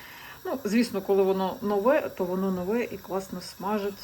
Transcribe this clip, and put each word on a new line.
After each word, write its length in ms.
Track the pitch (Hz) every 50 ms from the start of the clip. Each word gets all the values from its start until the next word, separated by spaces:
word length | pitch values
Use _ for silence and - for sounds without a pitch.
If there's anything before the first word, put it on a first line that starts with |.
| - - - - - - - - -
Ну, 140 | 381 311 - -
звісно, 380 | 208 190 240 240 - - 196
коли 220 | 190 - 196 196 196
воно 320 | 190 190 190 190 185 - -
нове, 480 | - 104 104 101 98 - - - - - - -
то 80 | 190
воно 260 | 175 180 185 190 196
нове 320 | 190 180 180 180 220 240 240
і 140 | - - 196
класно 440 | - - 175 190 190 - - 180
смажить, 520 | 180 - - - 180 196 214 208 196 202 202 -